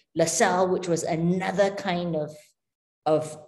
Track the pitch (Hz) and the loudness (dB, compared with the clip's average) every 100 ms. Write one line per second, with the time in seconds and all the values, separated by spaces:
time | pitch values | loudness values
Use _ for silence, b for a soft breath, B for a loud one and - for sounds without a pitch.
0 | b 160 160 - 202 180 185 180 180 170 | b 0 0 2 2 4 2 0 0 -2
1 | 170 160 170 185 190 185 196 196 196 175 | -2 0 0 0 -2 0 0 0 -4 -4
2 | 175 156 151 - _ _ _ _ _ _ | -2 -4 -6 -10 _ _ _ _ _ _
3 | 151 156 156 - | 0 0 0 -12